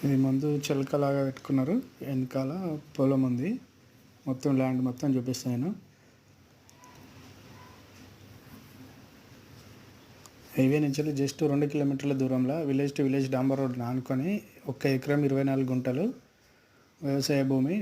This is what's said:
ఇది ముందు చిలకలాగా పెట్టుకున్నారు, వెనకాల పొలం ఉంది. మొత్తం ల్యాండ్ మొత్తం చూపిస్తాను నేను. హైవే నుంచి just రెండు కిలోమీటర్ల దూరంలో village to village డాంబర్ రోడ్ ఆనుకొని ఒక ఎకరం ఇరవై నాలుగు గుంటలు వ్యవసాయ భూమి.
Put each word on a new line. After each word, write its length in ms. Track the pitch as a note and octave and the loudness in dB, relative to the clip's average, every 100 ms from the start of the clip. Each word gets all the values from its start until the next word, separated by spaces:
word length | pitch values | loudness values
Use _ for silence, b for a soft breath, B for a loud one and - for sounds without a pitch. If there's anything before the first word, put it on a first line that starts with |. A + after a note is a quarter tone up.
| C#3 | 2
ఇది 100 | C3+ | 2
ముందు 240 | C3+ C3+ D3+ D3 D3 | 4 2 0 -2 0
చిలకలాగా 560 | C#3 C3+ D3 C#3+ C#3 C3+ | -2 0 0 2 2 0
పెట్టుకున్నారు, 480 | C3 - C3+ C3 A3 - - C3+ | -4 -2 0 2 0 -2 -12 -6
వెనకాల 440 | C3+ C3 C3+ C3+ E3 F#3 D3+ - - | -4 -2 -2 -4 -4 -4 -6 -10 0
పొలం 240 | C3 C3 C3 | 2 4 2
ఉంది. 200 | B2 D3 B3+ - - - - - - - | 0 -2 -4 -8 -20 -20 -20 -20 -14 -6
మొత్తం 240 | C3 D3 C3+ | -4 0 2
ల్యాండ్ 220 | C3 B2+ B2+ | 2 0 -2
మొత్తం 200 | B2 D3 C3 | -2 0 0
చూపిస్తాను 380 | B2 A#2+ C3 A#2+ | 0 -4 -4 -2
నేను. 140 | D3+ G#3+ - b b b _ - - - - - - - - - - - - - - - - - - - - - - - - - - - - - - - - - - - - - - - - - - - | -2 -6 -12 b b b _ -20 -20 -20 -20 -20 -20 -20 -20 -20 -20 -20 -20 -20 -20 -20 -20 -20 -20 -20 -20 -20 -20 -20 -20 -20 -20 -20 -20 -20 -20 -20 -20 -20 -20 -20 -20 -20 -20 -20 -20 -20 -10 2
హైవే 220 | C3 D3 | 2 4
నుంచి 320 | D3+ C3+ D3+ C#3+ | 2 0 -2 0
just 200 | C#3 - D3+ | -2 0 0
రెండు 140 | C#3+ D3 | 2 0
కిలోమీటర్ల 400 | D3 C#3+ C#3 C#3+ C3 | 0 0 0 -2 0
దూరంలో 340 | C3 C3 B2+ D#3 D3+ | 0 2 0 0 0
village 240 | C3+ C#3+ C#3 | 0 0 0
to 60 | C3+ | 0
village 200 | C#3 C3 C3 | 2 0 0
డాంబర్ 260 | C3 C3+ | 0 0
రోడ్ 120 | C3+ B2 A#2+ | 0 -2 -4
ఆనుకొని 420 | B2+ B2 C3 D#3 G#3 - - - | -4 -2 -2 -2 -4 -6 -14 -10
ఒక 80 | C3 D3 C3 | -2 0 0
ఎకరం 240 | C3+ C#3+ C#3+ | 2 2 2
ఇరవై 160 | C3+ C#3 | 2 2
నాలుగు 180 | C3+ C3 | 2 0
గుంటలు 320 | B2+ B2+ B2+ G#3 C4+ - b b b b b b b C#3+ | 0 0 0 -2 -4 -16 b b b b b b b -2
వ్యవసాయ 360 | C#3 C3+ C#3+ C3+ | -2 2 2 2
భూమి. 260 | C3+ C3+ G3+ | 2 2 0